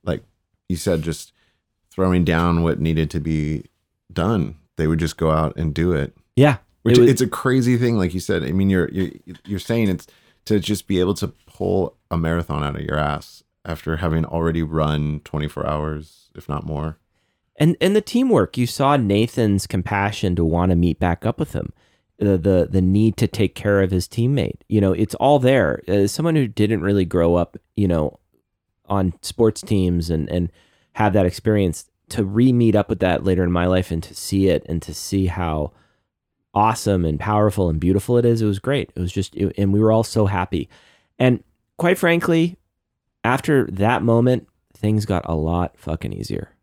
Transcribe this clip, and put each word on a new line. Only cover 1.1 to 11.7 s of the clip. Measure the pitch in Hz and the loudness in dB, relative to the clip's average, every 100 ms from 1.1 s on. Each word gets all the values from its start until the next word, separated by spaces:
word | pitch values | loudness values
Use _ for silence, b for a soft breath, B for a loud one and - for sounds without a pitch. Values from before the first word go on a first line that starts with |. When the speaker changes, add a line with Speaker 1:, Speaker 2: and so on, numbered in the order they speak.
| 76 - _ _ _ _ _ _ | -8 -12 _ _ _ _ _ _
Speaker 1:
throwing | - 92 90 | -2 2 2
down | 85 82 85 85 | 2 2 2 2
what | 85 - | 0 0
needed | 82 80 78 | 0 0 -2
to | 87 | -4
be | 80 78 76 78 - _ _ _ _ | -2 -2 -2 -6 -10 _ _ _ _
done. | - 90 110 65 80 _ - | -4 0 0 -4 -8 _ -2
They | 78 | 0
would | 80 | 0
just | 80 - | -2 -2
go | 80 | 0
out | 78 78 - | 2 0 -2
and | 80 | -4
do | 71 87 | -2 0
it. | 78 69 _ _ - | 0 -4 _ _ 2
Speaker 2:
Yeah, | 147 123 _ _ | 2 2 _ _
Speaker 1:
Which | 117 123 | 2 6
Speaker 2:
it | |
was | 120 | 6
Speaker 1:
it's | 120 | 4
a | 127 | -2
crazy | - 131 131 120 | -2 0 0 0
thing, | 120 123 113 | 0 0 0
like | 90 | -2
you | 90 | -4
said. | - 90 | -4 -4
I | 67 | -2
mean, | 92 98 | 0 2
you're, | 95 85 | 2 0
you're, | 95 90 - - 87 | -4 -6 -8 -20 -20
you're | - 98 | -10 -10
saying | - 117 107 | -4 -2 0
it's | 87 - b b b | -2 -8 b b b
to | - 107 | -2 -2
just | 85 104 - | 0 -6 -2
be | 95 | 0
able | 90 | 0
to | 101 - | -2 -6
pull | _ _ - 95 | _ _ -8 -2